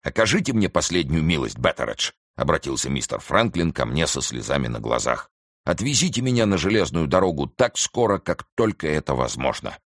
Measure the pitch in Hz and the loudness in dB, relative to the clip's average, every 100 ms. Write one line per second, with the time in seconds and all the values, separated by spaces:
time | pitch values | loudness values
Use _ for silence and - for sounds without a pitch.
0 | - - 110 175 170 113 95 87 - 85 | -2 0 2 2 2 2 2 2 2 0
1 | 71 80 80 80 60 - 78 71 60 53 | 2 2 2 2 0 0 0 2 -4 -2
2 | - _ _ - 65 78 69 65 67 67 | -6 _ _ -4 0 0 0 -4 -2 -2
3 | - 57 - 95 113 87 85 71 58 67 | -2 -6 0 0 2 0 -2 0 -2 0
4 | 82 69 - 62 53 71 60 57 55 60 | 0 0 -4 -6 -2 -2 -2 -4 -2 -2
5 | 62 60 - _ _ _ - 87 120 139 | 0 -4 -6 _ _ _ -4 -2 0 0
6 | 180 120 127 120 107 95 87 107 78 85 | 0 0 0 2 2 2 2 2 0 0
7 | 78 92 95 76 69 - 123 - - - | 2 2 2 0 -6 0 0 0 -4 0
8 | 113 95 - 85 - - 113 - 78 76 | 0 0 -2 -6 -6 0 0 0 -2 -2
9 | - 64 62 60 65 - 53 - | 0 -2 0 0 -2 -2 -8 -12